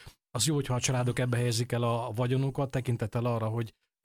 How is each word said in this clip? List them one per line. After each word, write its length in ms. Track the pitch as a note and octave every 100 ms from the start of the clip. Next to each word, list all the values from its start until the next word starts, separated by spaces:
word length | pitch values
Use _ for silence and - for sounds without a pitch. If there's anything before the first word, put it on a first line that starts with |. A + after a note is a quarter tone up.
| - - _
az 160 | A#2 C#3+
jó, 80 |
hogyha 200 | D3 C3
a 60 | B2
családok 380 | - B2+ B2 A#2+
ebbe 180 | B2 A#2+
helyezik 360 | B2 A2+ A#2+
el 100 | A#2+
a, 260 | A#2+ A#2 A#2+
a 40 |
vagyonukat, 580 | G#2+ B2 C3 C3+ C3 C3+
tekintettel 540 | B2+ B2 A#2+ A2+ A#2+
arra, 240 | A#2+ A#2 A2
hogy 260 | A2+ A2+ - _ _